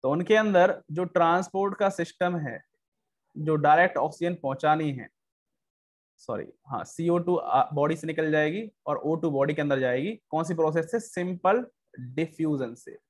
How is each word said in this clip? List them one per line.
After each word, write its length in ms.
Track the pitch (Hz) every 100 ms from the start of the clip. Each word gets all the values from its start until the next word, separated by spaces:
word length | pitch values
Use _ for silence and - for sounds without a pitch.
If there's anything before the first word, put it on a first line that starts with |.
तो 60 | 131
उनके 260 | 151 175 214
अंदर 460 | 214 190 185 - _
जो 120 | 156 180
ट्रांसपोर्ट 720 | 180 170 175 180 190 196 190
का 100 | 196
सिस्टम 460 | 196 170 - 180 175
है, 220 | 147 107 _ _ _ _ _ _ _ -
जो 200 | 156 156
डायरेक्ट 400 | 147 156 180 -
ऑक्सीजन 380 | 151 156 175
पहुंचानी 560 | 175 139 135 151 156 156
है, 160 | 131 - _ _ _ _ _ _ _ _ _ _ _
सॉरी, 280 | - 107 - - -
हाँ, 180 | 127
सीओ 340 | - - 170 170
टू 180 | 175 180
आ, 320 | - 135 -
बॉडी 240 | 147 147 160
से 100 | 160
निकल 240 | 156 160
जाएगी 380 | 156 151 185 220 _ -
और 100 | 147
ओ 160 | 147 160
टू 140 | 165
बॉडी 240 | 139 139
के 80 | 151
अंदर 180 | 147 135
जाएगी। 340 | 127 127 165 220 _
कौन 160 | 156
सी 100 | 165
प्रोसेस 360 | 165 156 160 160
से? 100 | 233
सिंपल 640 | - - 180 180 185 220 240 _ _ -
डिफ्यूजन 760 | 127 131 160 - 160 147 123 120
से। 220 | - -